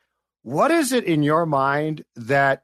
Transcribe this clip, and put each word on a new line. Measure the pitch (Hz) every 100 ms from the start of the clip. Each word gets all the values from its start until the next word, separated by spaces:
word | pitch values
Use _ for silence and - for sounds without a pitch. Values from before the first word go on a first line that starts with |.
| _ _ _ _
What | - 147 254
is | 330 262
it | 247 190
in | 156
your | 147 156 165
mind | 143 135 143 156 151 - -
that, | 113 139 139 135